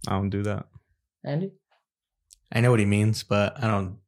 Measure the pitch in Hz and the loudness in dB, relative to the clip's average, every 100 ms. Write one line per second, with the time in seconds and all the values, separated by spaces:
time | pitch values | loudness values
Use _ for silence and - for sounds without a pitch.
0 | - 95 98 98 101 104 - - _ _ | -4 -2 -2 -2 -4 -6 -10 -20 _ _
1 | _ _ - 151 190 - _ _ _ _ | _ _ -8 -6 -6 -10 _ _ _ _
2 | _ _ _ _ - 117 123 117 101 104 | _ _ _ _ -6 2 4 4 4 4
3 | 107 107 - 104 101 - 113 101 92 - | 2 0 -2 0 0 0 -2 -2 -4 -10